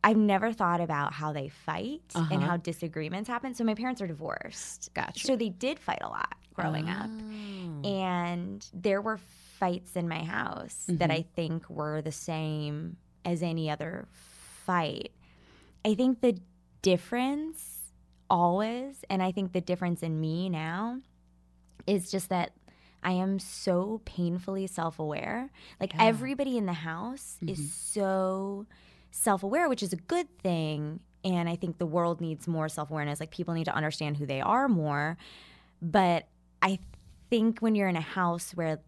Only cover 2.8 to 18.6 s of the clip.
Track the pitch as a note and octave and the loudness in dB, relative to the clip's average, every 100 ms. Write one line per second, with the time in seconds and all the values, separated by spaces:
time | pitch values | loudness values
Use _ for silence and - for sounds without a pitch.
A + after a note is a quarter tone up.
2.8 | E3 D#3+ D#3 F#3 G#3+ A#3+ C4 A#3+ A3+ G#3+ | -6 -4 -4 -4 -4 -4 -6 0 0 2
3.8 | B3 A#3+ F#3+ D3+ D#3+ - - - - - | -2 -2 -4 -6 -6 -6 -8 -12 -12 -12
4.8 | - - - - - B3+ A3 F3+ B3+ D4+ | -8 -6 -6 -4 0 2 2 -2 -4 -2
5.8 | - - G#1+ A1 - - - - E3 D#3 | -4 -4 -4 -6 -6 -8 -14 -6 -2 -2
6.8 | D#3+ G3 A3 A3 G#3+ G#3+ G#3 G3 F3 D3+ | -2 -4 -6 -8 -10 -10 -10 -8 -8 -6
7.8 | C#3 G3 F#3+ F3+ F3 F3 F3+ G3+ - F3+ | -4 -2 0 0 -2 -4 -6 -10 -12 -2
8.8 | G3 G3 G#3+ A3 - - - - F#3 F3+ | 2 2 0 -4 -8 -20 -20 -2 0 0
9.8 | F3+ F3+ E3+ D#3+ D#3+ - - - - - | -4 -4 -2 -2 -4 -4 -4 -6 -10 -10
10.8 | - E3+ E3+ D#3+ E3+ - E3 E3 - D#3 | -2 2 4 2 0 -4 -2 -4 -6 -6
11.8 | D3+ D#3 D#3 D3 - D#3+ D#3 D3+ D3+ D3 | -4 -2 -4 -8 -6 -4 -2 -4 -4 -6
12.8 | E3 F3 _ _ F3 F3 E3+ E3 D#3 D3+ | -8 -12 _ _ -4 0 0 0 -2 -2
13.8 | D#3 F3 - - - - - - - F3+ | -4 -8 -12 -20 -20 -20 -20 -12 0 0
14.8 | D#3+ - - - - - - - - - | 0 -4 -10 -14 -20 -20 -20 -20 -20 -4
15.8 | G#3+ G#3 B3+ B3 B3 F#3 - _ _ - | 0 4 4 6 4 2 -6 _ _ 0
16.8 | F#3+ F3+ - A#3+ B3+ D4 D#4 D#4+ - - | 4 4 2 0 0 0 -4 -8 -12 -12
17.8 | - _ _ _ _ F3 F3 F3+ | -14 _ _ _ _ 4 6 4